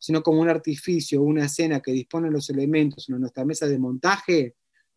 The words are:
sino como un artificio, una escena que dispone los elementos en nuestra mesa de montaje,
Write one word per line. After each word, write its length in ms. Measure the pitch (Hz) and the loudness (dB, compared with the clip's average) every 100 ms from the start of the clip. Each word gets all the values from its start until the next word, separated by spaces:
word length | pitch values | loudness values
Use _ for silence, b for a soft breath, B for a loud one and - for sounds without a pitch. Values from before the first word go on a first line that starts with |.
sino 220 | - 160 | -2 0
como 180 | 160 156 | 4 4
un 100 | 165 | 4
artificio, 720 | 160 160 147 - 170 151 143 | 2 -2 -6 -2 -2 0 2
una 240 | 143 151 143 | 2 2 0
escena 340 | 147 165 143 | 0 0 0
que 120 | - | -2
dispone 380 | 131 120 165 165 | -4 -4 -4 -2
los 200 | 151 143 | -2 -4
elementos 580 | 135 139 156 151 143 - | -2 0 2 2 -2 -8
en 120 | 127 | -6
nuestra 240 | 127 - | -6 -4
mesa 220 | 135 156 147 | -4 -2 -2
de 120 | 139 | 0
montaje, 760 | 127 127 180 196 - 170 123 - _ _ _ | -2 0 0 0 2 0 0 -6 _ _ _